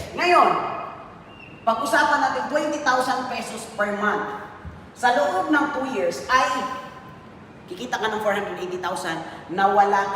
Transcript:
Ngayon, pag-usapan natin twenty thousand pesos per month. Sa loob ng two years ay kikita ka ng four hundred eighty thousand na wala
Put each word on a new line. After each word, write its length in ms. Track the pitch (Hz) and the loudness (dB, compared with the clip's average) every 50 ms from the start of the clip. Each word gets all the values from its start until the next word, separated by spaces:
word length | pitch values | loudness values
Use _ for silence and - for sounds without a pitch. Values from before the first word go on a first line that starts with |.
| - - 175 | -8 -6 -4
Ngayon, 320 | - 339 349 349 - - - - - - - - - - - - - - - - - - - - - - - - - - 226 | 0 4 6 8 8 8 6 4 2 -2 -4 -6 -6 -8 -10 -12 -14 -16 -16 -18 -18 -20 -20 -20 -20 -18 -18 -18 -2 0 0
pag-usapan 500 | 226 233 285 - 330 302 294 294 285 269 269 | 0 2 0 2 2 4 4 4 2 2 2
natin 180 | 262 262 254 - - | 0 0 -2 -4 -2
twenty 320 | 285 302 302 302 302 - | -2 0 0 0 -4 0
thousand 480 | - 269 262 262 247 254 247 254 254 240 | 0 2 2 2 2 0 0 -2 -2 -4
pesos 400 | 240 226 214 - 226 - - - - | -4 -6 -6 -6 -8 -10 -10 -10 -4
per 160 | 202 202 208 202 202 | -2 -2 -2 0 0
month. 480 | 208 208 202 - 208 208 202 - - - - - - - - - - - - | 0 0 0 -2 -4 -6 -8 -10 -12 -14 -16 -16 -16 -16 -16 -16 -18 -20 -6
Sa 160 | - - 254 | 2 2 4
loob 400 | 262 285 285 - 359 381 349 311 | 4 4 2 2 2 0 2 2
ng 140 | 302 285 302 302 - | 2 2 2 2 0
two 100 | 254 269 262 | -2 -4 -2
years 320 | - 196 - 254 - - - - | -2 0 0 0 0 -2 -2 2
ay 320 | 254 262 269 262 262 262 - - - - - - - - - - - - - - - - - - - - - - | 2 4 4 2 0 -2 -2 -4 -6 -8 -10 -12 -16 -16 -18 -18 -18 -18 -18 -20 -20 -20 -20 -20 -20 -20 -14 -14
kikita 320 | 180 - 247 247 240 220 | -10 -10 -6 -4 -2 -2
ka 80 | 214 214 | 0 -2
ng 160 | 214 208 214 | -2 0 0
four 80 | 208 | 0
hundred 240 | 196 208 196 180 180 175 180 | 0 0 -2 -4 -6 -6 -6
eighty 160 | 180 180 180 | -6 -6 -4
thousand 400 | 180 175 - - - 170 165 156 - - - - - - | -2 -2 -4 -2 -4 -4 -4 -4 -6 -10 -12 -14 -10 -6
na 160 | 170 196 196 202 | 0 4 4 6
wala 320 | 202 208 196 196 196 196 196 196 190 | 8 8 6 6 6 4 2 2 -2